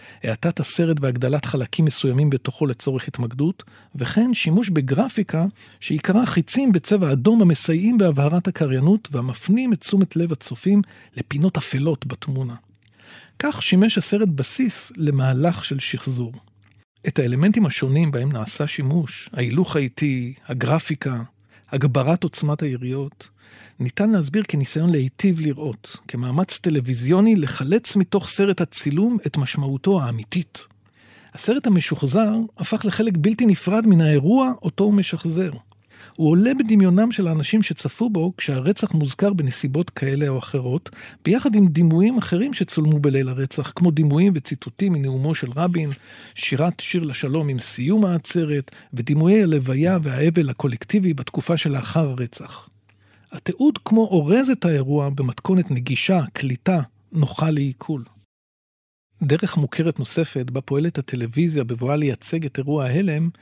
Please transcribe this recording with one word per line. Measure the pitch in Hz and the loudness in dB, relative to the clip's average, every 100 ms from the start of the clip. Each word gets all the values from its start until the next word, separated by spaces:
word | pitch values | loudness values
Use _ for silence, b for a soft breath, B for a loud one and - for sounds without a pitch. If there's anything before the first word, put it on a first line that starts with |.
| B B | B B
האטת | 117 113 170 - | -6 -2 -2 -2
הסרט | 143 - 165 156 | -4 0 0 0
והגדלת | 135 120 127 143 - | 0 -2 0 -2 -2
חלקים | 139 120 - 156 | -4 -2 0 0
מסוימים | - 135 127 151 | 2 0 2 2
בתוכו | 135 - - 147 | 0 -4 -4 -4
לצורך | 117 - 131 - | -2 -4 -4 -6
התמקדות, | - 120 127 156 - b b b 139 | -6 -6 -2 -2 -4 b b b -8
וכן | 123 208 247 | -2 0 2
שימוש | 226 160 180 202 | 0 2 2 2
בגרפיקה | 160 135 139 254 - 196 160 190 b b b | 0 0 0 0 -2 -2 -2 -2 b b b
שעיקרה | - 151 - 196 247 | -6 -2 2 2 2
חיצים | 175 - 254 269 | 0 0 0 2
בצבע | 185 - 208 160 | 2 2 0 2
אדום | 135 147 233 | 2 4 6
המסייעים | 180 151 - 165 208 240 | 6 4 0 0 2 4
בהבהרת | 180 143 143 175 185 | 4 4 2 0 -2
הקריינות | - 147 131 147 214 - | -2 0 2 2 2 0
והמפנים | 139 127 120 - 220 254 | -6 -4 -4 0 0 2
את | 196 | -2
תשומת | - 196 185 165 | 0 2 2 0
לב | 170 | -2
הצופים | 151 - 127 185 202 196 B B - | -4 -8 -4 2 2 2 B B -12
לפינות | - 143 180 160 | -6 0 0 0
אפלות | - 135 156 143 127 | -4 -2 -2 -2 -6
בתמונה. | 123 - 131 127 120 _ _ _ B B B B - | -8 -6 -4 -6 -10 _ _ _ B B B B -6
כך | 285 - | -4 -4
שימש | - 185 214 208 | 2 4 4 2
הסרט | - 208 208 | 0 0 2
בסיס | 139 131 - 247 - - - | 0 -4 -2 -2 -4 -10 -4
למהלך | 147 135 131 127 170 180 - | 0 0 0 2 0 0 -4
של | 139 | -6
שחזור. | - 131 - 123 120 123 - _ _ _ _ _ - | -6 -6 -6 -6 -6 -10 -20 _ _ _ _ _ -4
את | - | -2
האלמנטים | 120 127 190 226 170 | 0 2 2 4 0
השונים | - 135 143 160 | 0 0 2 2
בהם | 127 135 | 0 -2
נעשה | 123 117 - 147 | -4 -6 -6 -6
שימוש, | - 135 170 143 - - | -4 -2 0 -2 -8 -12
ההילוך | - 123 135 185 156 | -6 -2 0 0 -2
האיטי, | 131 - 151 131 120 135 - | -2 -2 -2 -2 -6 -10 -10
הגרפיקה, | 131 120 160 - 151 139 120 113 _ b b b | -4 0 0 -2 -4 -4 -4 -8 _ b b b
הגברת | 139 143 131 131 175 | -2 0 2 2 0
עוצמת | 160 - 147 147 | -2 -4 -4 -2
היריות, | 151 123 127 135 139 - - B B B B - | -4 -6 -6 -6 -8 -12 -20 B B B B -8
ניתן | 127 - 214 | -6 -2 2
להסביר | 208 139 196 202 | 2 0 -2 -2
כניסיון | 147 131 156 170 | -2 -2 0 0
להיטיב | 156 131 - 196 165 | 2 -2 0 0 2
לראות, | 151 135 156 - - - - | -2 -4 -6 -10 -14 -20 -10
כמאמץ | 123 123 135 190 - | -6 -2 -2 -2 -4
טלוויזיוני | 180 147 123 120 127 185 220 208 | -2 -2 -2 -2 2 4 4 4
לחלץ | 143 - 135 220 - 202 | 0 -4 -2 -2 0 0
מתוך | 180 202 - | 0 -2 -2
סרט | - 196 180 | 0 0 0
הצילום | 170 - 147 147 226 226 143 | -4 -4 -2 0 0 0 -2
את | 151 | -2
משמעותו | 135 - 139 135 190 196 | -2 -2 -4 -2 0 0
האמיתית. | 123 113 110 180 - - - _ b b b b b | 0 -6 -4 -6 -6 -10 -20 _ b b b b b
הסרט | - - 262 247 | -6 -2 0 2
המשוחזר | 185 - 147 139 180 214 220 226 - | 2 2 -2 0 2 2 0 -4 -8
הפך | - 220 214 | -6 -2 -2
לחלק | - 226 175 | -2 0 2
בלתי | 180 214 233 | 2 2 2
נפרד | 180 - 214 220 | 2 2 2 6
מן | 170 | 6
האירוע | 156 147 151 254 254 247 | 6 4 4 4 2 -2
אותו | 175 - | -4 0
הוא | 208 | 2
משחזר. | 202 180 160 170 165 180 131 - _ B B B - | 2 0 -4 -4 -2 -4 -8 -16 _ B B B 0
הוא | 156 | 4
עולה | 175 233 | 6 4
בדמיונם | 269 220 214 185 180 233 | 2 4 6 6 6 4
של | 233 175 | 0 0
האנשים | 160 139 220 | -2 0 0
שצפו | 202 160 - - 233 | 0 -4 -6 -4 -2
בו | 185 170 - | 0 -2 -4
כשהרצח | - 131 139 202 214 | -4 -2 0 0 0
מוזכר | 156 143 - 202 | 0 -2 0 0
בנסיבות | 185 135 - 139 143 175 | 2 -2 -4 -4 -2 -4
כאלה | - 135 139 147 | -4 -4 -2 -2
או | 131 | -4
אחרות, | - 139 127 143 - B B B 165 | -4 -6 -4 -4 -6 B B B 0
ביחד | 233 285 214 | 2 4 4
עם | 185 | 6
דימויים | 151 170 160 214 247 | 6 4 6 4 2
אחרים | - 180 277 | 0 -2 -2
שצולמו | - 196 - 151 151 | -2 -4 0 2 2
בליל | 143 135 131 | 2 2 0
הרצח, | 131 135 - 131 - | -4 -4 -6 -8 0
כמו | 175 | 2
דימויים | 151 151 147 196 160 | 4 2 4 4 2
וציטוטים | - 139 - - 202 | -4 -10 -10 -4 -2
מנאומו | 160 135 131 147 160 | 0 -2 -2 -2 -2
של | 123 131 | -4 -2
רבין, | 180 175 151 139 B B B - | -2 0 -4 -8 B B B -12
שירת | - 131 170 - | -4 0 0 -2
שיר | - 180 | -6 -4
לשלום | 156 127 139 156 147 | -4 -4 -4 -2 -2
עם | 127 | -4
סיום | - - 131 214 196 | -8 -4 0 2 2
העצרת, | 170 - 175 151 147 131 B B | 0 -2 -2 -2 -2 -6 B B
ודימויי | 120 117 151 165 214 | -6 0 2 6 6
הלוויה | 180 151 131 131 170 185 | 4 2 0 0 2 2
והאבל | 147 131 160 165 143 | 0 0 2 2 0
הקולקטיבי | - 143 123 - 208 185 | -2 -4 -4 -2 0 2
בתקופה | 139 - - - 170 | -2 -4 -6 -2 -2
שלאחר | 156 135 - 165 151 | 0 -2 -2 0 0
הרצח. | 127 120 - - - - _ _ b b b b | -2 -8 -10 -20 -20 -20 _ _ b b b b
התיעוד | 175 - - 285 - - | -10 -8 0 2 2 2
כמו | 220 | 2
אורז | 220 180 147 226 269 | 4 2 4 2 2
את | 254 175 | 0 2
האירוע | 147 131 147 139 | 0 0 0 0
במתכונת | 139 131 - - 185 - | -2 -4 -4 0 2 2
נגישה, | 127 127 - - 185 139 | -2 -2 -2 0 0 0
קליטה, | - 139 127 - 175 131 _ _ | -4 -4 -2 0 0 -2 _ _
נוחה | 165 139 - 160 | -2 -2 0 0
לעיכול. | 151 139 127 - 151 120 _ _ _ _ _ _ _ _ _ _ _ | 0 -2 -4 -8 -8 -10 _ _ _ _ _ _ _ _ _ _ _
דרך | 143 156 196 165 | 0 0 0 -2
מוכרת | 143 - 165 - | -2 0 -2 -2
נוספת | 123 - 160 135 123 | -4 -4 -4 -4 -6
בה | 131 | -6
פועלת | - 139 165 147 | -4 -2 -2 -4
הטלוויזיה | - 123 113 123 170 151 | -6 -6 -4 -2 0 0
בבואה | 117 117 131 147 | -4 -4 -2 0
לייצג | 147 117 - 165 151 | -2 -4 -6 -6 -4
את | - | -6
אירוע | 135 151 127 | -4 -2 0
ההלם, | 147 196 151 165 b | 0 0 0 -2 b